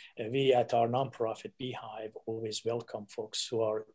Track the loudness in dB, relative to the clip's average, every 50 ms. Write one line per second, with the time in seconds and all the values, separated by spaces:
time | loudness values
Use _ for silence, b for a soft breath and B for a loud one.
0 | b b b b -6 -2 0 2 6 6 6 6 6 4 4 4 4 4 4 2
1 | 0 0 -2 -2 -2 -2 -2 -4 -8 -12 -10 -8 -8 -8 -8 -8 -10 -12 -10 -10
2 | -10 -10 -10 -10 -8 -6 -6 -4 -4 -6 -6 -4 -2 -2 -2 -2 -4 -6 -8 -8
3 | -8 -8 -8 -8 -8 -6 -4 -6 -4 -2 0 0 2 2 0 0 -4 -6 _